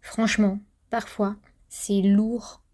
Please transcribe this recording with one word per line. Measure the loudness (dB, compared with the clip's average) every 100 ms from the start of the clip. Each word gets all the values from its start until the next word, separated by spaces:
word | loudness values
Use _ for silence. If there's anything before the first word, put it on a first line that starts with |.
Franchement, | -10 -2 0 2 2 0 -10 _ _
parfois, | -6 -6 -4 -4 -4 _ _ _
c'est | -14 -2 2
lourd | 4 4 2 -4 -10 -20 _